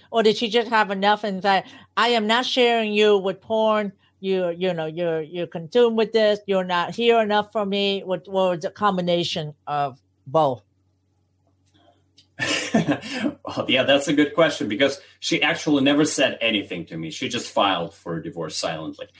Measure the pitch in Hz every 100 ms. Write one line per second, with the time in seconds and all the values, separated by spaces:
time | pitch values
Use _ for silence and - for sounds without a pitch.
0 | _ 226 220 214 226 233 226 220 202 196
1 | 196 208 214 190 196 190 - - - -
2 | 233 233 214 233 247 262 240 233 214 208
3 | 214 202 190 190 - 220 220 214 208 -
4 | _ _ 190 185 175 170 185 165 160 160
5 | 170 160 151 175 165 170 160 240 240 226
6 | 220 220 214 208 - 190 180 175 170 202
7 | 233 233 214 208 208 226 196 202 202 196
8 | 185 180 196 190 185 175 190 - 208 185
9 | 175 175 170 180 151 - - 147 139 127
10 | _ _ 135 156 147 120 _ _ _ _
11 | _ _ _ _ _ _ _ _ _ _
12 | _ - _ - - - - 208 160 -
13 | - 247 214 - - - - 123 131 139
14 | 165 143 147 - 160 - 139 - 139 -
15 | - _ - 165 151 165 160 143 139 143
16 | 151 - 123 - 113 104 95 85 82 82
17 | 80 - 131 - - 113 101 87 85 -
18 | 87 82 85 82 80 - 87 80 76 -
19 | - _